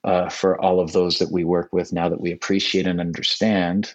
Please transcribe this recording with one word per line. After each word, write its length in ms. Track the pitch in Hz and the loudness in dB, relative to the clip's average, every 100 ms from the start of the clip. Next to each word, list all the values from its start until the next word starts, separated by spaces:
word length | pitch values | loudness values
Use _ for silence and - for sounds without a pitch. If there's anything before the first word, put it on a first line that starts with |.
uh, 240 | 101 90 90 | 2 0 0
for 320 | - 95 92 | 0 0 2
all 180 | 92 92 | 2 2
of 140 | 85 | 2
those 260 | 92 87 82 | 2 2 0
that 140 | 87 | 0
we 100 | 90 | 0
work 300 | 82 87 85 | 2 0 0
with 200 | 90 85 | -4 -2
now 160 | 85 85 | -2 -2
that 120 | 82 | -2
we 100 | 87 | -4
appreciate 560 | 85 - 98 - 95 92 | -6 -2 0 0 0 0
and 140 | 87 | -2
understand 920 | 87 80 - - 110 101 87 95 - | -4 -4 -4 0 2 2 2 0 -4